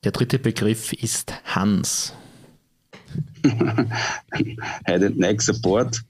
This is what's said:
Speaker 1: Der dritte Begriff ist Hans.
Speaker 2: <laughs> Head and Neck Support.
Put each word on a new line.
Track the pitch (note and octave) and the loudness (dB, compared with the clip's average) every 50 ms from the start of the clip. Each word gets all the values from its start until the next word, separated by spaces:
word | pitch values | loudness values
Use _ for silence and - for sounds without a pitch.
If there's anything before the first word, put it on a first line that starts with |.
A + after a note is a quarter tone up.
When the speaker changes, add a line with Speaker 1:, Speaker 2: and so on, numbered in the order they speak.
| - | -2
Speaker 1:
Der | G#2+ - | -2 0
dritte | - B2 A2+ - C3 | 0 0 2 2 2
Begriff | - A#2 A2 - - G#2 A2+ A2+ - - - | 2 2 0 2 2 2 2 2 -2 -6 -6
ist | - - A2+ - - - - - - - | -4 -4 -4 -4 -4 -6 -8 -12 -12 -8
Hans. | - - - - - G2+ F#2 - - - - - - - - - - - - - - _ _ _ _ _ _ _ _ - - - - - - - - - - - | -4 -2 0 2 4 4 2 2 0 -2 -4 -4 -6 -8 -14 -20 -20 -20 -20 -20 -20 _ _ _ _ _ _ _ _ -20 -20 -20 -12 -8 -8 -8 -8 -12 0 2
Speaker 2:
<laughs> | |
Head | C#3+ A2 - A#2 A2 A2 - A#2 A2 - - - - - - - _ - - G#2+ A2 - - - - - - - - E2+ F2+ F#2+ | 2 2 4 0 0 2 0 0 0 0 -4 -4 -4 -4 -6 -10 _ -4 -2 -2 -2 -4 -10 -10 -10 -10 -8 -4 0 2 4 4
and | G2+ - - | 2 4 2
Neck | F#2 F2 F2+ A2 - | 2 2 2 2 2
Support. | - G2+ - - F#2 F#2+ A2 B2+ A#2+ A#2 - - _ | 0 0 2 2 2 4 4 2 0 -2 -8 -10 _